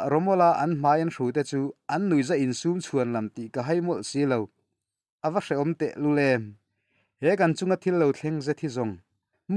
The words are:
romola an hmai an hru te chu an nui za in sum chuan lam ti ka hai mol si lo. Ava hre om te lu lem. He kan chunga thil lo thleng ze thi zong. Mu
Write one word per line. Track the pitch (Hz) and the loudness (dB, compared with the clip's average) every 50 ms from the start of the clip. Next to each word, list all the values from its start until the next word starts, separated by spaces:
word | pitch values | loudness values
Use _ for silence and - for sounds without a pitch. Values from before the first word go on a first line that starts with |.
| - 139 | 2 2
romola | 143 156 180 196 196 180 175 170 165 - 143 | 0 0 2 2 4 4 6 4 4 4 0
an | 165 170 | 0 0
hmai | 143 143 143 147 160 165 | 0 2 2 2 2 2
an | 165 - | -2 -2
hru | - 127 123 131 | -2 -4 -2 -2
te | 151 139 - | -2 -2 -2
chu | 147 135 135 143 - _ _ - 143 | -2 -4 -4 -4 -6 _ _ -6 -4
an | 165 202 196 | -2 0 2
nui | 165 143 131 131 | 2 2 2 2
za | 180 | 0
in | 143 135 127 120 | 0 0 0 -2
sum | - - 170 175 185 - | -2 -2 -2 -2 -2 -4
chuan | - - 135 123 120 120 | -4 -2 -2 0 0 -2
lam | 113 107 104 - | -2 -4 -6 -8
ti | 120 113 110 - | -10 -12 -8 -6
ka | 131 120 143 | -4 -2 0
hai | 165 175 170 | 0 0 0
mol | 175 165 98 104 - | -2 -4 -4 -6 -6
si | - 139 143 139 | -2 0 0 2
lo. | 127 117 104 - _ _ _ _ _ _ _ _ _ _ _ _ _ _ - | 2 0 0 -4 _ _ _ _ _ _ _ _ _ _ _ _ _ _ -4
Ava | 160 165 202 - | -4 -2 -2 -2
hre | - 151 139 143 | -2 -2 -2 0
om | 160 165 - | -2 -2 -2
te | 156 113 - - | -4 -6 -4 -2
lu | 147 147 147 147 | 0 0 2 4
lem. | 143 135 127 117 110 104 104 - _ _ _ _ _ _ _ _ _ _ _ _ | 4 4 2 2 0 -4 -14 -18 _ _ _ _ _ _ _ _ _ _ _ _
He | 135 160 196 185 | 0 2 4 4
kan | 185 165 147 - | 4 2 2 0
chunga | 185 185 185 180 | 0 -2 -2 0
thil | - 185 180 175 | 0 0 2 2
lo | 156 143 135 - | 4 2 2 0
thleng | - 156 160 151 131 | -2 -6 -4 -4 -2
ze | 143 147 - | -4 -4 -4
thi | - 147 117 | -4 -6 -4
zong. | 127 120 110 95 87 - _ _ _ _ _ _ _ _ - | -4 -4 -4 -6 -8 -14 _ _ _ _ _ _ _ _ -4
Mu | 190 | 0